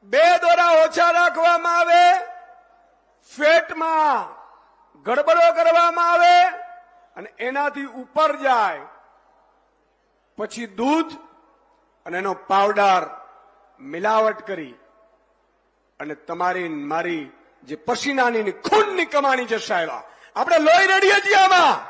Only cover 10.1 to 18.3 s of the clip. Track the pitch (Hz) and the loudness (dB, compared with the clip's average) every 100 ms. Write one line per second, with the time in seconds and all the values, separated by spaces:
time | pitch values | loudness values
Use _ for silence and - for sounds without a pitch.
10.1 | _ _ - 214 226 233 196 254 320 320 | _ _ -12 -12 -10 -14 -4 -2 0 -2
11.1 | - - _ _ _ _ _ _ _ 170 | -12 -20 _ _ _ _ _ _ _ -12
12.1 | 175 196 185 - 190 202 208 202 185 156 | -8 -6 -8 -2 0 2 2 2 2 -2
13.1 | - - _ _ _ _ _ 135 165 208 | -16 -20 _ _ _ _ _ -16 -8 -2
14.1 | 220 220 214 - 185 139 117 _ _ _ | 0 0 -4 -12 -12 -14 -20 _ _ _
15.1 | _ _ _ _ _ _ _ _ _ 147 | _ _ _ _ _ _ _ _ _ -16
16.1 | 147 - 170 180 180 170 151 143 160 175 | -14 -12 -4 -4 -4 -8 -10 -6 -6 -6
17.1 | 165 135 _ _ _ 156 151 - 240 277 | -8 -12 _ _ _ -18 -12 -8 -6 -4
18.1 | 269 240 | -2 -2